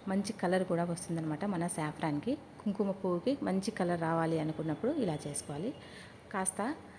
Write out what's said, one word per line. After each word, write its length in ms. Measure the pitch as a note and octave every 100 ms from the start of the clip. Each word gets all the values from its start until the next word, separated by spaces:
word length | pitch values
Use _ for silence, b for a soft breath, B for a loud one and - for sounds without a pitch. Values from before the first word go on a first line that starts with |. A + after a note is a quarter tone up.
| G3
మంచి 240 | F#3+ G3+
కలర్ 320 | - F3 F#3
కూడా 200 | F3+ E3+
వస్తుందన్నమాట 600 | F3 E3+ - E3 D#3+ D3+
మన 220 | G#3 F3 E3+
సాఫ్రాన్‌కి. 680 | - D3+ - D#3+ D3 G#3+
కుంకుమ 560 | C#4+ - - G#3+ G3 G3
పువ్వుకి 480 | F#3+ F#3 F3 A#3+ C#4
మంచి 280 | G3 F#3+ F#3+
కలర్ 300 | - F3+ F3
రావాలి 400 | E3 E3 D#3+ E3
అనుకున్నప్పుడు 520 | D#3 D#3 D#3+ D3 A3+
ఇలా 260 | D#4+ G3+ D3+ D3
చేసుకోవాలి. 480 | C#3+ - C#3+ G#3+ - B B B B -
కాస్త 420 | G3 F#3+ - A3 D#4+ -